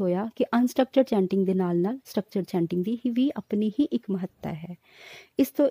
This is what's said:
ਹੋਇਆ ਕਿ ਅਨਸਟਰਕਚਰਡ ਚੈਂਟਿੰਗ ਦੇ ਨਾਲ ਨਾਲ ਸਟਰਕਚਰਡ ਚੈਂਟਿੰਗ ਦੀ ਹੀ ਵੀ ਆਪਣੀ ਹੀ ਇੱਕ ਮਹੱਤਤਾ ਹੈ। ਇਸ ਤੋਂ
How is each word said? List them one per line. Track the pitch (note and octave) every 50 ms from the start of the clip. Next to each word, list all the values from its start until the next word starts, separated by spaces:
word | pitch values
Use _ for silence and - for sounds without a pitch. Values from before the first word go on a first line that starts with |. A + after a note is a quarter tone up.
ਹੋਇਆ | G3 F3+ F3 F#3 G#3+ A3+ -
ਕਿ | - B3+
ਅਨਸਟਰਕਚਰਡ | - - A#3+ B3 B3 - - B3+ - - C4+ B3+
ਚੈਂਟਿੰਗ | - A3+ G3+ F#3+ F3+ F#3+ G3 F#3+
ਦੇ | F#3 F#3+
ਨਾਲ | F#3+ F#3 F3 F3 F3
ਨਾਲ | F3 G3+ B3+ C4+ -
ਸਟਰਕਚਰਡ | - - G#3 F#3+ - - G3+ F3+
ਚੈਂਟਿੰਗ | - - F3+ E3+ E3 F3 F3+ F3+
ਦੀ | G#3+ A#3+
ਹੀ | A#3 - B3
ਵੀ | A#3 B3 C4 D4 -
ਆਪਣੀ | G#3+ - _ G#3 G#3 G#3+ G#3+ - -
ਹੀ | D4
ਇੱਕ | - - A#3 - -
ਮਹੱਤਤਾ | F#3+ F#3 F#3 - - _ - D3+ D#3
ਹੈ। | D#3 E3 F3+ F3 - _ _ _ - - - - - - _ _ -
ਇਸ | C4+ -
ਤੋਂ | - - C#4+ C4+